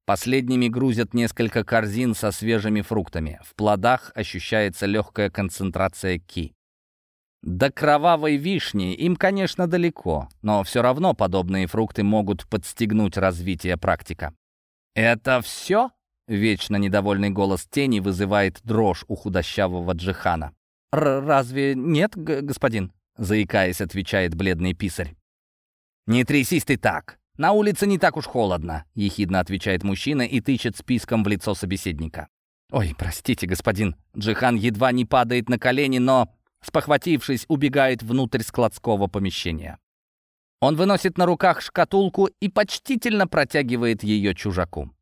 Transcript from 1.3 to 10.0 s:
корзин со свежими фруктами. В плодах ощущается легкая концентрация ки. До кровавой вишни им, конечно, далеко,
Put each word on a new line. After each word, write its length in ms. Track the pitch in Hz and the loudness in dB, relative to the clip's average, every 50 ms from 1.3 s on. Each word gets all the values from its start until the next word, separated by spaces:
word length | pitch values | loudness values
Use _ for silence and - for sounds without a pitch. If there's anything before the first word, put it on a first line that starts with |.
| - - 117 107 - 117 104 | 0 -2 -2 0 0 -2 -2
корзин 500 | - 123 113 110 104 101 117 127 120 107 | 2 0 0 0 0 -2 -2 -2 -2 -2
со 180 | - - 104 | 0 -2 -4
свежими 500 | 95 - 107 113 113 110 101 110 107 104 | -4 -2 -2 0 0 0 0 0 -2 -2
фруктами. 580 | 98 - 113 107 90 - - 85 78 76 76 - | -2 -2 -2 -2 -2 -4 -6 -6 -6 -6 -10 -14
В 120 | - - _ | -20 -18 _
плодах 580 | - 104 104 104 98 95 120 127 123 - - - | 0 2 2 2 4 4 2 2 2 -2 -10 -8
ощущается 680 | 110 104 - - 92 - - 113 110 104 98 85 - 101 | -8 -8 -6 -8 -10 -6 -2 0 2 2 0 -2 -2 -2
легкая 460 | 101 101 107 101 - _ - 104 98 | 0 0 0 -2 -2 _ -2 -2 -2
концентрация 880 | - - 98 90 - - 98 95 85 - 95 92 - - - 95 90 87 | -2 -4 -4 -4 -4 -4 -6 -4 -2 -2 -2 -2 -2 -4 -2 -2 -2 -2
ки. 340 | 90 _ - 90 80 - - _ _ _ _ _ _ _ _ _ _ _ _ _ _ _ _ _ | -6 _ -8 -8 -8 -8 -12 _ _ _ _ _ _ _ _ _ _ _ _ _ _ _ _ _
До 300 | - - 87 90 127 139 | -8 -8 -2 0 0 0
кровавой 640 | - - 151 147 147 147 151 175 170 151 151 151 147 | 0 0 2 4 4 4 4 4 4 4 2 0 0
вишни 560 | 139 147 180 196 156 - - - 101 92 90 | 0 0 -2 -2 -2 -4 -4 -4 -2 -2 -2
им, 240 | 95 - 156 175 180 | -2 -2 0 0 0
конечно, 500 | - - 185 196 196 190 160 - - 180 | 2 2 0 2 0 -2 -2 -2 -2 -2
далеко, 600 | 170 175 180 175 170 - - | 0 2 2 0 0 -2 -4